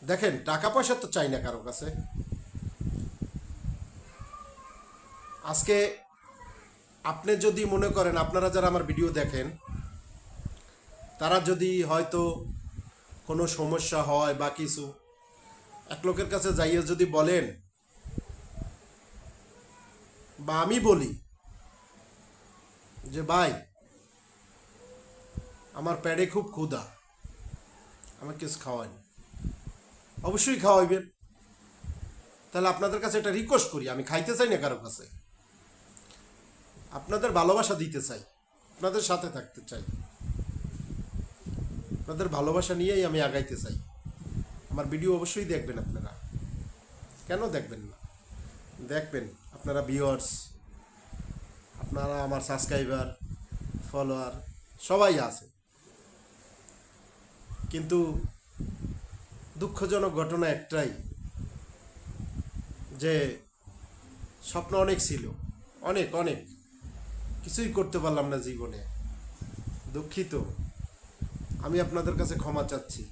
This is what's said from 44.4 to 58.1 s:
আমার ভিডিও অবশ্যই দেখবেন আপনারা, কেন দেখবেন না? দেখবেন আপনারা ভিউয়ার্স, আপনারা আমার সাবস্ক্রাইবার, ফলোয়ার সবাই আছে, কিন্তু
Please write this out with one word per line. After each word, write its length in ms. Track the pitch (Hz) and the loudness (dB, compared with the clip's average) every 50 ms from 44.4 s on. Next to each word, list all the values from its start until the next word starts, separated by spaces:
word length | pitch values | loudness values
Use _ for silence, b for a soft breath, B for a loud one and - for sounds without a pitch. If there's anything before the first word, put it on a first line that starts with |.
| - - - - - - | -6 -6 -10 -16 -10 -6
আমার 160 | - - 143 | -4 -4 -2
ভিডিও 240 | 139 143 156 160 185 185 175 | -2 -2 0 2 4 4 4
অবশ্যই 260 | 170 170 - 214 202 | 2 0 0 -2 -2
দেখবেন 320 | 165 170 147 117 - 120 117 | -2 -2 -2 -2 -4 -6 -6
আপনারা, 340 | 107 - - - 101 - - - - - - - - - - - - - - - - - - - - - - - - | -4 -4 -4 -4 -6 -8 -8 -10 -12 -8 -8 -8 -8 -6 -8 -8 -10 -10 -14 -16 -20 -20 -20 -20 -20 -20 -18 -18 -6
কেন 140 | - 175 190 226 220 165 | -4 -2 -2 0 0 -2
দেখবেন 260 | 143 131 107 113 104 104 104 | -2 -4 -6 -10 -12 -12 -14
না? 60 | 101 - - - - - - - - - - - - - - - - - 127 123 143 | -14 -14 -16 -18 -18 -18 -20 -18 -14 -14 -14 -14 -14 -18 -20 -20 -16 -14 -10 -4 -4
দেখবেন 320 | 156 156 156 - 135 113 101 - - - - - | -4 -4 -4 -6 -6 -6 -6 -14 -16 -20 -20 -20
আপনারা 240 | - - - 143 143 139 | -10 -6 -2 -2 -2 0
ভিউয়ার্স, 460 | 123 135 139 139 139 135 127 - - - - - - - - - - - - - - - - - - - - - - - - - - - - - - - - 135 | 0 0 2 2 2 2 2 2 0 0 -2 -4 -8 -14 -20 -20 -20 -20 -20 -20 -20 -20 -20 -20 -14 -12 -10 -10 -10 -10 -12 -14 -16 -18 -20 -20 -20 -14 -10 -6
আপনারা 340 | - - 139 139 143 143 143 139 | -4 -2 -2 0 0 0 0 -2
আমার 180 | 135 135 135 | 0 0 0
সাবস্ক্রাইবার, 680 | 135 - 139 131 - - 151 139 139 123 131 131 127 127 - - - - - - - - - - - - - - - - | 0 0 2 0 0 2 2 0 0 0 0 -2 -2 -4 -6 -10 -10 -12 -10 -12 -12 -10 -10 -8 -8 -6 -8 -6 -8 -6
ফলোয়ার 440 | - 139 139 135 131 131 131 123 123 - - - - - - - - - - - | -2 -2 0 0 0 -2 -4 -6 -8 -10 -12 -12 -16 -18 -20 -20 -16 -10 -2 2
সবাই 260 | 180 190 208 196 175 147 127 117 | 6 8 8 8 8 6 2 0
আছে, 180 | - - - - _ _ _ _ _ - - - - - - - - - - - - - - - - - - - - - - - - - - - - - - - - - - - - - - - | -2 -6 -10 -14 _ _ _ _ _ -20 -20 -20 -20 -20 -20 -20 -20 -20 -20 -20 -20 -20 -20 -20 -20 -20 -20 -20 -20 -20 -20 -20 -20 -20 -20 -20 -20 -20 -20 -20 -20 -20 -16 -14 -12 -8 -8 -6
কিন্তু 280 | - 160 160 156 180 175 170 165 | -6 -6 -2 2 2 4 4 4